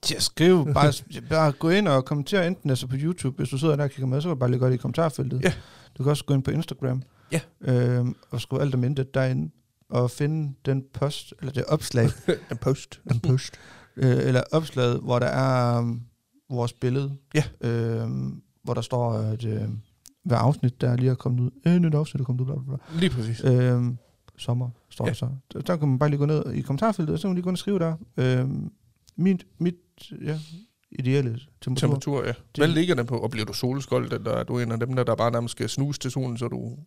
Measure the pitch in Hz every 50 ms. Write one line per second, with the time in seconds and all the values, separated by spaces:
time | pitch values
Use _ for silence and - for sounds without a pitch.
0 | - - - - - - - - 160 175 185 175 143 151 143 143 143 147 143 -
1 | - - - - 117 127 156 160 160 151 139 - - 160 175 202 208 180 139 135
2 | 131 - 151 147 135 - - 196 175 170 190 - _ 147 131 123 - 127 123 135
3 | 147 165 185 - - 131 127 - 147 131 - 131 147 165 147 143 147 139 - -
4 | 131 131 131 143 147 180 165 131 127 123 127 127 127 127 127 117 - 131 117 -
5 | 165 160 - - 139 127 123 127 131 95 - - - - - - - - _ -
6 | 131 139 147 143 - - 143 135 135 - 143 147 165 - - - - 127 127 131
7 | 131 _ _ _ _ _ - 165 - - _ _ - 135 127 123 123 123 123 123
8 | 123 123 - _ - _ - 123 - - 135 131 143 143 131 127 123 123 127 135
9 | 127 131 - 135 131 131 127 135 156 160 _ _ _ _ _ _ _ _ - 127
10 | 123 120 - - 147 147 156 160 151 143 135 _ _ - 135 135 135 _ _ -
11 | 139 143 151 - - - - _ - 131 135 127 - - 151 156 - - - 123
12 | 117 135 - - - - 165 - - - - 117 - 131 139 - - _ - -
13 | _ - - 117 - 165 127 135 - - - - - - - - - _ _ -
14 | 135 131 123 131 131 131 127 123 - - - 156 160 143 - 135 123 120 120 -
15 | - 123 123 123 123 135 127 131 131 135 131 127 123 120 120 117 117 117 117 120
16 | 117 117 _ _ _ _ _ _ _ _ 143 120 120 120 - _ - 123 123 139
17 | 139 139 139 139 _ _ - 151 151 - - _ - 117 117 117 117 117 113 113
18 | 113 113 127 131 131 131 135 - _ _ _ _ _ - 120 117 120 - - 123
19 | 120 117 113 107 110 110 110 113 117 110 110 107 107 107 107 107 - _ _ _
20 | _ - _ _ _ 180 120 - 117 123 147 - - 127 - _ - 127 123 120
21 | 127 131 127 123 - 139 123 123 123 127 - - _ 165 175 180 175 165 151 147
22 | 151 - - 139 135 123 127 123 131 131 147 143 131 135 135 139 - - 156 165
23 | 180 180 131 123 110 113 117 110 - 135 127 123 123 127 123 123 123 120 123 120
24 | _ _ _ _ _ - _ - - - 120 123 127 123 120 _ _ _ - -
25 | 117 - 113 - - 127 135 135 _ _ - - 143 - 180 160 151 147 131 123
26 | 147 151 147 139 143 147 156 151 - - - 143 135 - 160 147 214 226 208 -
27 | 165 156 160 165 165 196 185 175 180 180 185 175 - - 202 185 170 165 160 160
28 | - - _ - 127 127 127 127 127 135 147 139 - - - _ _ _ _ _
29 | _ - _ - 165 190 190 180 - _ _ - 165 175 175 - _ _ _ _
30 | - - 143 147 - 151 151 156 156 156 160 170 214 _ _ _ _ _ - -
31 | 135 127 131 139 131 120 113 120 - - _ _ - - 127 131 165 156 147 139
32 | - 151 143 131 - - 120 - - _ _ - 143 160 165 151 170 175 175 127
33 | 117 120 120 113 95 117 117 110 107 107 101 - - 123 127 139 131 - 127 127
34 | 123 120 127 117 104 110 113 120 117 123 123 123 120 117 113 113 117 123 131 127
35 | 123 120 113 - 113 120 117 117 120 117 - - 123 110 - - 135 143 143 -
36 | - 131 - 143 131 127 120 113 120 117 123 127 123 117 123 143 151